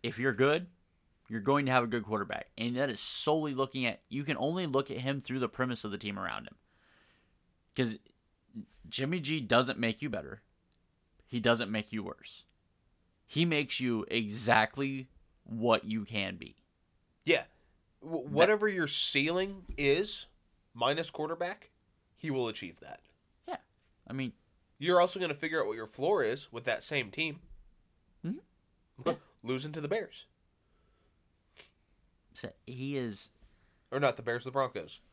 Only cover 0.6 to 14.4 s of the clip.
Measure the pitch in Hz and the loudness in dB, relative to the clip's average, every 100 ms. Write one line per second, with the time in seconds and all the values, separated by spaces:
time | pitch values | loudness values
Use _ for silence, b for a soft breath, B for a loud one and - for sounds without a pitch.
0.6 | 180 _ _ _ _ _ _ 113 104 143 | 0 _ _ _ _ _ _ -2 2 2
1.6 | 139 127 120 117 101 107 98 - - - | 6 4 4 -2 -2 -2 -2 -6 -8 -6
2.6 | 117 120 139 107 - - - 156 151 131 | -4 0 -2 -2 -4 -2 2 2 2 0
3.6 | 135 135 123 - _ 139 143 151 139 175 | -2 0 -2 -2 _ -6 -2 -2 0 0
4.6 | 170 131 135 - 127 139 - 131 120 - | 2 0 0 -4 -2 -4 -2 -2 -2 0
5.6 | 127 120 110 98 104 98 92 53 - - | -2 -2 -4 -6 -6 -4 -4 -6 -10 -20
6.6 | _ b b b b b b b _ _ | _ b b b b b b b _ _
7.6 | _ - 123 107 _ _ _ _ _ 117 | _ -2 0 -2 _ _ _ _ _ -16
8.6 | - _ 82 - 135 175 139 160 117 120 | -16 _ -10 -4 -2 -2 -2 -2 4 4
9.6 | 127 - 117 110 147 107 69 107 _ _ | 4 0 0 -2 -4 -6 -8 -14 _ _
10.6 | _ _ _ _ _ _ _ 120 113 117 | _ _ _ _ _ _ _ 0 4 4
11.6 | 107 107 107 110 92 - - - _ _ | 2 -4 -4 -6 -8 -12 -16 -20 _ _
12.6 | _ _ _ _ _ _ _ 147 170 151 | _ _ _ _ _ _ _ 0 2 2
13.6 | 135 - 127 113 - 117 107 107 | 0 0 2 0 0 0 0 -2